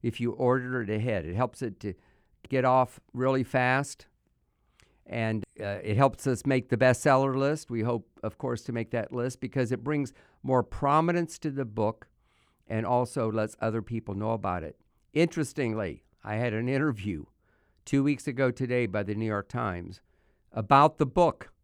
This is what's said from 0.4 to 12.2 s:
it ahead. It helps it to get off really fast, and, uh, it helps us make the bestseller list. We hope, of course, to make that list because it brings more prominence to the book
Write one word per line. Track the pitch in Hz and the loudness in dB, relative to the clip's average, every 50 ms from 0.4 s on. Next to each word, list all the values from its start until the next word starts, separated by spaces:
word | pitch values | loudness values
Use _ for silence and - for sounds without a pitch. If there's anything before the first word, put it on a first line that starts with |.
| 127 123 127 131 123 127 127 127 | 0 2 2 2 0 -4 -6 -6
it | 117 98 | -4 -2
ahead. | 107 107 107 123 110 95 80 | -2 -2 -2 -2 -2 -2 -4
It | 78 87 | -4 -2
helps | 101 127 120 - - | -2 -2 -2 -2 -6
it | 135 117 98 _ | -8 -8 -8 _
to | - 104 92 _ _ _ _ _ _ _ _ _ _ - | -8 -10 -10 _ _ _ _ _ _ _ _ _ _ -4
get | - 131 127 | -2 0 2
off | 131 127 131 127 120 - - _ _ _ | 4 4 4 2 2 -2 -20 _ _ _
really | 120 127 131 135 135 127 | -2 0 2 2 2 0
fast, | - - 131 127 127 127 135 143 143 - _ - _ _ _ _ _ _ _ _ _ _ _ _ _ _ _ - _ _ _ _ | 0 0 2 2 4 2 2 0 -2 -8 _ -20 _ _ _ _ _ _ _ _ _ _ _ _ _ _ _ -20 _ _ _ _
and, | - - 117 113 110 110 107 104 - _ - | -8 -6 -4 -2 -2 -2 -2 -4 -8 _ -10
uh, | 107 101 101 98 | -6 -6 -6 -6
it | - 107 107 | -2 0 4
helps | 101 139 135 135 - - 139 | 4 4 4 2 0 -2 0
us | 127 113 - | 0 0 2
make | 139 135 131 127 - | 2 2 2 2 0
the | - 117 | 2 4
bestseller | 131 127 127 - - 151 135 131 135 135 131 | 6 6 4 4 4 4 6 6 4 2 0
list. | 135 135 139 151 151 - _ | 0 0 0 0 -2 -4 _
We | 120 117 | -4 -2
hope, | 107 117 120 113 - _ _ - | -2 0 -2 -2 -4 _ _ -8
of | - 107 - _ | -8 -8 -8 _
course, | - 127 120 117 - | -6 -4 -4 -4 -6
to | - 120 | -6 -6
make | 117 113 110 | -6 -6 -4
that | - 120 107 - - | -4 -6 -4 -4 -6
list | 123 120 131 127 - | -4 -4 -4 -4 -6
because | - 123 - 139 127 113 | -10 -4 0 0 0 0
it | 127 - | 0 -4
brings | 117 131 151 147 143 127 - _ - _ _ _ | -2 -2 -2 -2 -2 -4 -6 _ -20 _ _ _
more | - 131 131 127 | -2 2 2 2
prominence | 120 - - - - 139 143 156 165 170 175 175 170 156 - - | 2 0 -4 -2 0 4 4 4 4 4 2 0 0 -2 -6 -8
to | - 156 | -6 -6
the | 139 135 135 | -4 -4 -6
book | 113 101 110 110 107 113 - - _ _ _ | -6 -2 -2 0 0 -2 -4 -12 _ _ _